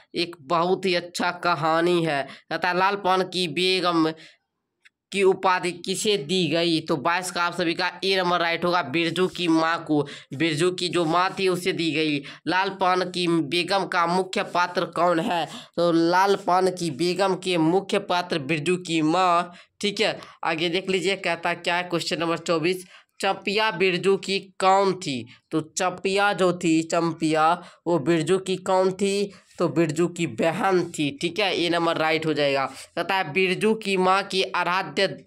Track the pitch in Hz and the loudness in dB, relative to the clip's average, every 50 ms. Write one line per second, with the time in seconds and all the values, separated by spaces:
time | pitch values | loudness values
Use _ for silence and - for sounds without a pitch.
0 | - _ - 160 170 170 170 - 135 131 175 160 170 180 185 - 185 190 175 175 | -18 _ -6 -4 -4 -4 -6 -12 -6 -2 0 0 2 2 0 0 0 0 0 0
1 | 175 175 - - - 175 175 180 - 175 175 151 156 160 160 165 165 180 180 170 | -2 -6 -6 -4 -2 -2 -2 -2 -2 -2 0 0 2 2 2 2 2 2 2 2
2 | 165 160 147 139 131 - - - - _ 156 165 - 180 180 180 190 196 202 202 | 2 0 0 -2 -4 -6 -10 -18 -10 _ -6 -2 -2 0 0 2 2 2 0 0
3 | 202 180 185 185 185 185 180 185 185 165 - 175 180 185 185 185 165 180 170 165 | 0 2 2 2 0 -2 -2 -4 -4 -2 -2 0 0 0 0 0 0 0 2 2
4 | 156 160 160 - - - - _ _ _ _ _ _ _ _ _ _ - _ _ | 2 0 0 -4 -12 -20 -20 _ _ _ _ _ _ _ _ _ _ -20 _ _
5 | _ _ - 196 196 190 185 - - 190 185 180 156 180 170 175 - - 190 180 | _ _ -2 2 4 4 4 4 2 2 2 2 0 -4 -4 -4 -4 -4 -4 -2
6 | - 214 208 196 - 147 190 190 180 147 151 165 170 175 160 160 151 156 170 143 | 0 0 0 0 0 0 0 0 2 2 2 0 2 2 0 0 0 -2 -4 -2
7 | 123 170 170 185 180 180 185 175 175 175 165 160 180 165 165 180 185 180 180 175 | 0 0 0 0 -2 -4 -4 -2 -2 -2 -2 -2 -2 -2 -2 -2 -2 -4 -4 -4
8 | - 190 196 190 185 175 175 175 170 170 170 160 180 180 175 180 165 127 127 170 | -2 0 0 2 2 2 2 2 2 0 0 0 0 0 0 0 0 0 -2 -2
9 | 170 170 - 175 185 180 - - 175 165 160 160 160 160 170 170 165 - 156 147 | 0 0 0 0 0 -2 -2 -2 0 0 2 2 2 0 0 -2 -2 0 0 0
10 | 143 143 - - - _ 151 131 156 165 156 147 175 185 180 180 180 175 147 175 | 0 -2 -6 -14 -14 _ -6 -2 -2 -2 0 0 0 0 0 -2 -4 -2 0 0
11 | 175 156 165 175 180 190 180 190 190 185 180 175 180 190 170 143 170 160 139 156 | 0 2 2 2 2 0 0 0 0 0 0 0 -2 -4 -4 -2 -2 -2 0 0
12 | 160 156 147 139 147 - - - _ 160 175 185 190 196 190 196 190 180 185 180 | 0 0 -2 -4 -6 -10 -16 -10 _ -2 0 0 0 -2 -2 0 0 2 2 2
13 | 185 180 180 175 180 165 170 165 151 135 165 175 170 175 196 196 180 - 190 180 | 0 -2 -4 -2 0 0 2 0 0 0 0 -2 0 2 0 0 0 0 0 0
14 | 170 170 175 185 190 185 - 208 185 180 - 175 175 175 - 190 185 175 - 165 | 0 2 2 0 -2 -2 -2 -4 -4 -2 0 0 0 0 0 -4 -4 -2 -2 0
15 | 170 175 175 165 165 - 180 170 151 147 - - - - _ - 170 175 165 165 | 2 2 2 2 0 0 -2 -2 -4 -4 -8 -14 -18 -10 _ 0 2 2 4 4
16 | 165 165 175 185 190 202 196 190 196 - 175 185 185 185 180 180 170 165 156 - | 4 4 4 4 4 4 2 2 2 2 2 4 2 2 0 -2 -4 -6 -4 -2
17 | 170 180 180 170 196 196 185 180 - 185 180 165 160 160 175 196 190 - 208 196 | -2 -2 0 0 0 0 0 -2 -2 -2 0 2 2 2 2 2 0 0 -2 -4
18 | 196 - 180 175 175 180 175 165 135 131 165 156 147 175 185 180 180 165 165 160 | -2 0 -2 -2 0 -2 -4 -4 -2 -2 -2 -2 0 0 2 2 2 2 2 2
19 | 151 156 165 180 185 180 170 170 180 175 - - - _ _ _ - 208 202 208 | 2 2 4 4 4 4 4 2 2 -2 -8 -16 -20 _ _ _ -4 -4 -2 0
20 | 214 180 143 - - - - - - 160 170 156 170 180 165 190 185 190 185 190 | 0 0 0 -4 -10 -18 -16 -6 -4 -2 -2 0 -2 -2 -2 -2 -2 -2 -2 0
21 | 160 190 196 190 185 180 170 170 - 175 170 175 175 180 170 175 180 180 175 165 | 0 0 -2 -2 -2 -4 -4 -2 -2 -4 -4 -2 -2 -2 -2 -2 -2 -2 -4 -4
22 | 156 - 180 151 170 165 170 160 165 - 170 165 151 175 185 180 - - - - | -2 -4 -4 -2 -2 -2 -2 -2 -2 -2 0 0 0 0 -2 -2 -6 -14 -20 -20
23 | - _ _ _ - 196 190 190 - 214 190 208 214 220 208 165 190 190 175 180 | -20 _ _ _ -2 -2 -2 -2 -4 -2 0 0 0 0 0 2 0 2 2 2
24 | - 190 196 190 196 185 196 190 190 - _ _ 190 185 190 196 202 190 180 180 | 2 2 2 2 0 -2 -4 -4 -4 -8 _ _ 4 6 6 6 6 4 2 -2
25 | 185 156 135 120 110 - - - _ _ - 160 156 156 - - 185 180 180 180 | -4 -6 -6 -6 -8 -10 -16 -20 _ _ -4 -4 -4 -4 -4 -2 -2 -2 -2 -2
26 | - 196 190 196 202 202 202 165 185 180 175 180 185 170 160 160 160 160 - 170 | -4 -2 0 2 2 2 2 4 2 2 2 2 2 2 2 2 2 2 0 0
27 | 170 165 151 151 165 156 156 156 156 160 175 180 175 - - _ _ 165 175 165 | 0 0 -2 -2 -2 0 2 4 4 4 2 0 -4 -12 -20 _ _ -2 0 0
28 | 127 170 170 160 156 147 185 190 190 190 190 180 - - 185 185 190 190 185 185 | 2 2 0 0 2 2 0 0 0 -2 -6 -4 -2 0 2 2 2 2 0 0
29 | 208 196 196 202 202 196 - - _ _ _ - 185 160 131 160 170 151 147 143 | -2 -2 0 -2 -2 -4 -6 -14 _ _ _ -4 -4 -2 0 0 0 0 0 0
30 | 175 170 175 - 170 151 113 113 147 165 156 185 233 196 185 180 165 170 - - | -2 -2 -2 -4 -6 -6 -4 -2 -2 -2 0 0 0 0 2 0 0 -2 -4 -4
31 | 151 139 139 - 165 175 170 214 208 185 160 - 170 175 165 170 170 165 165 151 | -4 -4 -4 -4 -6 -6 -2 -2 -2 -2 0 -2 0 0 0 0 0 0 0 0
32 | 160 160 160 156 - 156 151 143 147 139 139 139 135 131 - - - - _ 170 | 0 0 0 0 0 0 0 2 2 2 2 0 -2 -2 -6 -12 -18 -10 _ -6
33 | 170 - 196 190 185 151 139 190 185 180 185 156 185 214 220 220 220 196 196 185 | -4 -2 -2 -2 -2 -2 0 0 0 0 0 0 2 0 0 0 -2 -2 0 2
34 | 185 185 190 196 196 196 185 185 196 190 190 175 175 170 180 190 185 151 143 - | 2 4 2 2 0 -2 -2 -2 -2 -2 -2 -2 -2 0 0 -2 -2 -4 -2 0
35 | 196 170 135 - - | 0 0 -2 -6 -14